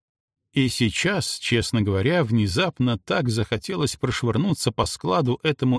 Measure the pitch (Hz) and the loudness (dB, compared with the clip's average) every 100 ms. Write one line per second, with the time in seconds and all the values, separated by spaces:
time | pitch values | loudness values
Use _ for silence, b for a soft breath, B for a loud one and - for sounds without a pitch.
0 | _ _ _ _ _ - 131 - 117 - | _ _ _ _ _ 0 0 2 0 0
1 | 175 202 - - - 117 104 113 101 98 | 0 -2 -2 -6 -2 0 0 0 2 2
2 | 113 175 123 113 104 92 180 - 127 113 | 2 2 2 2 2 0 0 0 -2 -2
3 | - 190 127 110 110 110 - 185 147 - | -2 -2 0 0 -2 -4 -4 -2 -2 -2
4 | 127 - 120 110 190 160 - - - - | -4 -2 0 0 0 0 -2 0 -2 -4
5 | 170 180 127 - 160 143 131 | 0 0 0 0 -2 0 0